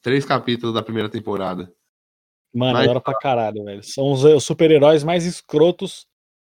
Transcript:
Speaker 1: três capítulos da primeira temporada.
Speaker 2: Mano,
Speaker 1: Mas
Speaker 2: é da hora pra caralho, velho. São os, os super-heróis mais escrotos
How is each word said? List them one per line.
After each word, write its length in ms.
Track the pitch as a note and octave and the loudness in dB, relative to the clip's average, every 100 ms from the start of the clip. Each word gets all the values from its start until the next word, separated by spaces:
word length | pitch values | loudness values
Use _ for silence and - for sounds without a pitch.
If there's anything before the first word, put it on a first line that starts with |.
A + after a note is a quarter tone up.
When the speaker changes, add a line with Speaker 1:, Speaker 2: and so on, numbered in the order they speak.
Speaker 1:
três 220 | - B2 | -4 -2
capítulos 500 | C#3 C3+ A#2+ A#2+ A#2+ | 0 -2 -2 -6 -4
da 80 | A2+ | -6
primeira 260 | G#2+ A2+ G#2+ | -6 -6 -6
temporada. 640 | A2+ G#2+ G2+ F#2+ F2+ F2+ _ _ _ _ _ _ _ _ | -8 -8 -6 -6 -8 -12 _ _ _ _ _ _ _ _
Speaker 2:
Mano, 200 | A#2+ B2+ | -4 -2
Speaker 1:
Mas 100 | B2 | 0
Speaker 2:
é 40 | C3 | 0
da 40 | |
hora 100 | B2 | 0
pra 140 | - C3+ | -4 -6
caralho, 460 | C#3+ B2 A2 G#2+ | -2 -2 -4 -6
velho. 180 | G#2 G2+ | -12 -14
São 260 | G2+ - C3+ | -14 -6 -4
os, 140 | C3+ | 2
os 180 | C#3+ D3+ | 4 4
super-heróis 640 | - D#3 D#3+ D#3 C#3+ D#3 | 2 0 4 6 6 4
mais 200 | D3 F3 | 2 -2
escrotos 840 | E3+ E3+ - D3 E3 F3 F#3+ - - _ _ _ _ | -4 -8 -4 2 2 2 -8 -14 -20 _ _ _ _